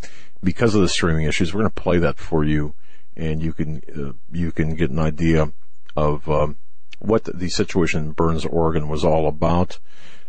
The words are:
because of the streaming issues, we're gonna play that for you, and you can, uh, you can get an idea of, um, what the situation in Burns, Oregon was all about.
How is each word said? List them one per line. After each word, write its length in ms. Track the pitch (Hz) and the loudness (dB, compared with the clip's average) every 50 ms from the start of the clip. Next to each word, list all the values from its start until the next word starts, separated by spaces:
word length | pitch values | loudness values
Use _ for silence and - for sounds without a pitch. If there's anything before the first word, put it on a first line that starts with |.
| - - - - - - - - | -4 -4 -4 -4 -4 -4 -4 -2
because 320 | - 92 - - 120 113 101 | 0 0 2 2 2 2 4
of 60 | 104 | 4
the 80 | 92 85 | 4 2
streaming 380 | - - 95 85 80 80 78 | 2 2 2 2 2 2 2
issues, 280 | 76 73 - 92 80 95 | 0 2 0 0 0 0
we're 60 | 104 | 0
gonna 100 | 110 92 | 0 0
play 280 | - - - 92 87 87 | 0 0 0 2 2 2
that 200 | 85 71 69 - | 2 2 0 -2
for 240 | - - 82 78 | -2 0 0 2
you, 320 | 76 76 76 76 73 73 - - - - - - - - - | 2 2 2 2 0 0 -2 -4 -4 -4 -4 -6 -6 -6 -4
and 240 | - 80 80 78 80 | -4 -2 -2 -2 0
you 120 | 80 82 | 0 -2
can, 280 | - - 80 78 78 69 - - - | -2 -2 -2 -2 -2 -2 -2 -4 -4
uh, 160 | 78 69 69 62 - - - | -4 -4 -4 -4 -4 -4 -4
you 180 | - 87 85 80 | -2 -2 -2 -2
can 240 | - - 80 78 80 | 0 0 0 0 0
get 160 | 78 82 69 | 0 0 0
an 80 | 67 80 | 2 2
idea 540 | 78 78 76 78 85 80 80 78 78 73 - - - - - - - - - | 2 0 0 2 2 2 4 4 2 2 0 -2 -4 -4 -4 -4 -4 -4 -2
of, 340 | 78 76 73 73 71 - 78 | 0 0 0 0 0 0 0
um, 280 | 76 76 76 73 71 - - - - - - - - - | 2 2 2 0 0 -2 -2 -4 -4 -4 -4 -4 -4 -4
what 300 | 92 98 110 113 - - | 0 0 0 0 0 -2
the 160 | - 82 90 82 | -4 -4 -2 -2
situation 580 | - - 98 - - 95 82 78 - 80 76 | 0 0 -2 0 2 2 2 2 2 0 0
in 40 | 76 | 0
Burns, 340 | 76 - 82 82 82 80 78 | 0 2 2 2 2 0 0
Oregon 440 | 76 73 85 82 80 80 78 76 73 | 0 0 2 2 2 2 0 0 0
was 160 | 78 73 87 | 0 0 2
all 240 | 82 80 80 78 76 | 2 2 2 2 0
about. 500 | 76 - 82 82 85 87 95 - - - - - - - - - - - - | 0 0 2 2 2 2 2 0 0 -2 -4 -4 -4 -6 -6 -6 -6 -6 -6